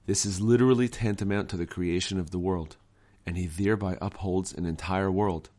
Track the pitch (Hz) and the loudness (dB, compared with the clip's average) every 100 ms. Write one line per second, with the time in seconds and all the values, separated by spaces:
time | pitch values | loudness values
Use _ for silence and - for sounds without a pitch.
0 | - 98 101 92 107 120 127 123 123 - | -2 0 0 0 4 6 6 6 2 0
1 | 110 101 101 101 87 90 85 - 87 87 | -2 0 -2 -2 -2 -4 -6 -4 0 0
2 | - 95 85 90 90 92 80 - _ _ | 0 -4 -4 -2 -2 -2 -4 -12 _ _
3 | _ _ - 87 90 82 101 107 98 92 | _ _ -6 -4 -4 0 2 2 0 -2
4 | 98 - 98 92 92 - 87 80 80 95 | -4 -4 -2 0 -2 -4 -4 -4 -2 0
5 | 98 92 104 82 - | 2 2 2 0 -6